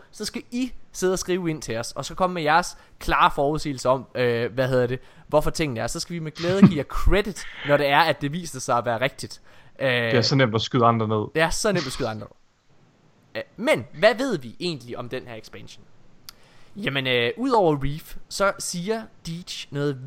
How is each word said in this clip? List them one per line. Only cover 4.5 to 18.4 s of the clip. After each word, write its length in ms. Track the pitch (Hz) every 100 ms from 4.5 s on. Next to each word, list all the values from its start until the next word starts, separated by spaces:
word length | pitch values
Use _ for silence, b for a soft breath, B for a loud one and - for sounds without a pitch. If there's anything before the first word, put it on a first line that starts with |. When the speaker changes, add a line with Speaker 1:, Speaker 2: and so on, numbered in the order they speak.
Speaker 1:
hvad 140 | 120 127
hedder 200 | 127 120
det, 120 | 127 b b b
hvorfor 220 | 147 151
tingene 300 | - 156 113
er. 80 | 117
Så 120 | -
skal 140 | -
vi 60 | 170
med 120 | 156
glæde 300 | - 170 196 202
give 100 | 156
jer 60 | -
Speaker 2:
<laughs> 60 | -
Speaker 1:
credit, 400 | - 185 208 165 - - 139
når 100 | 143
det 100 | 143
er, 120 | 143
at 220 | 165 -
det 120 | 143
viser 260 | 170 170 131
sig 180 | - 120
at 80 | 120
være 160 | 113
rigtigt. 400 | 135 - 110 - b b b -
Øh, 60 | 135
Speaker 2:
Det 260 | 123 117
er 80 | 120
så 140 | 113 143
nemt 200 | 123 110
at 60 |
skyde 240 | - 131 117
andre 220 | 113 110
ned. 180 | 107 107 156
Speaker 1:
det 60 |
er 80 | 160
så 220 | - 214
nemt 140 | 185 135
at 40 |
skyde 140 | - 117
andre 180 | 110 -
ned. 0 | - _ _ _ _ _ _ _ _ _ 110
Øh, 300 | - - 254
men 200 | 247 113 -
hvad 160 | 208 226
ved 220 | 277 175
vi 180 | 120 -
egentlig 380 | 175 147 120 120
om 120 | 120
den 180 | 127 123
her 80 | 113
expansion? 480 | - - 110 - - - - - - b b b b 202
Jamen, 320 | 208 139 131
øh, 240 | 123 120 -
udover 400 | 262 233 170 147
Reef, 320 | 139 151 - - -
så 220 | -